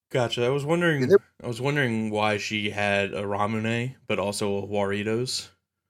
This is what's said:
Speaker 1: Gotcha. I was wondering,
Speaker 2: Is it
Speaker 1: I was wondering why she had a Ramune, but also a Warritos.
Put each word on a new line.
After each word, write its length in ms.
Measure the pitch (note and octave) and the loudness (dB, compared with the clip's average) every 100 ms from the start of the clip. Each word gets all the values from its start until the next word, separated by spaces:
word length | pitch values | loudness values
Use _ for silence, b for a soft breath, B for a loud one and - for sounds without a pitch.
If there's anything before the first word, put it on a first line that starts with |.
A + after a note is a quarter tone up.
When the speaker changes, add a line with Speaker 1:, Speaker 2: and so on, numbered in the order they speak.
| _ | _
Speaker 1:
Gotcha. 340 | C3+ A#2 - | -2 0 0
I 40 | A#2+ | 0
was 140 | C#3+ | 0
wondering, 380 | C#3+ E3+ F3 D3 | 0 2 2 2
Speaker 2:
Is 80 | C3 | 4
it 60 | G3 - - | 4 4 -6
Speaker 1:
I 40 | - | -8
was 120 | A#2 | -4
wondering 500 | C3 D3 C3 A2 A2 | -2 0 2 0 0
why 260 | G#2 G#2+ G#2 | 0 2 0
she 340 | - G#2+ G#2 | -2 -2 -2
had 420 | G2+ G#2 G2+ G2 | 0 2 2 2
a 80 | - | -2
Ramune, 680 | G2+ G2+ G#2 A2 A2 A#2 A#2+ C3 - | -4 -2 0 0 0 -2 -4 -8 -4
but 120 | - | -2
also 380 | G2 G2+ G#2+ G2+ | -2 -2 -2 -2
a 40 | G2+ | -2
Warritos. 840 | G#2 G2 G2+ G#2 A2+ B2+ - - - _ _ _ | -2 0 0 0 -2 -2 -6 -8 -16 _ _ _